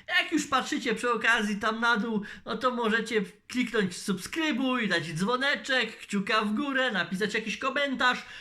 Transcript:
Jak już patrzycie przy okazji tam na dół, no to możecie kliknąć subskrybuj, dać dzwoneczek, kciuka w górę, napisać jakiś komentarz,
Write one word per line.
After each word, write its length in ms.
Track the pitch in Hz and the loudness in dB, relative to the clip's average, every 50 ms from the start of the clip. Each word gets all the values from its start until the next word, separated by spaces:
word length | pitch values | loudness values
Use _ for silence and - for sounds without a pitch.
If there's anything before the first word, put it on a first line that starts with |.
| - - | -6 0
Jak 240 | 349 359 339 349 349 | 0 2 2 2 0
już 140 | 302 - | 0 0
patrzycie 480 | - 262 254 - - 302 262 - 247 220 | 2 2 2 2 2 -2 -2 0 0 -2
przy 180 | 226 - 240 233 | 0 0 0 0
okazji 440 | 220 233 233 233 240 214 208 214 | 2 2 4 4 4 4 2 0
tam 240 | 196 226 220 220 226 | 0 0 0 0 0
na 160 | 233 233 240 | 2 2 2
dół, 260 | 214 202 233 220 214 208 - - - - | 2 2 0 0 -2 -2 -4 -12 -12 -8
no 100 | 233 233 | -6 -4
to 140 | 226 269 254 | 0 0 0
możecie 520 | 240 233 233 214 214 226 220 220 240 214 190 - - - _ - | 0 2 2 2 2 2 0 2 0 0 0 -2 -6 -16 _ -6
kliknąć 480 | - 247 233 - - 226 202 180 - | -2 -2 0 0 2 0 0 0 -2
subskrybuj, 920 | - - - 190 180 - - - 320 320 311 262 220 269 254 254 247 226 190 | -4 -4 -4 -4 -4 -4 -6 -4 -2 0 0 0 0 0 0 0 0 0 0
dać 240 | 180 170 151 165 160 | 0 0 -2 -2 -2
dzwoneczek, 840 | 156 190 214 247 247 269 285 285 285 - - 262 254 233 226 - - | -2 0 0 0 2 2 0 0 0 0 0 0 2 0 0 -4 -10
kciuka 460 | - - - 202 196 - 220 220 220 | -10 -4 -2 -2 0 2 2 2 2
w 100 | 208 214 | 2 0
górę, 360 | 247 294 277 269 262 262 254 | 0 0 0 0 2 2 2
napisać 440 | 214 185 170 - 190 185 214 190 - | 0 0 -2 -2 -2 -2 -2 0 0
jakiś 240 | 220 226 220 - - | -2 -2 -4 -4 -4
komentarz, 680 | 262 269 254 285 285 277 262 220 254 247 247 247 - - - - | -2 -2 0 0 0 0 0 2 2 2 2 0 -4 -12 -16 -16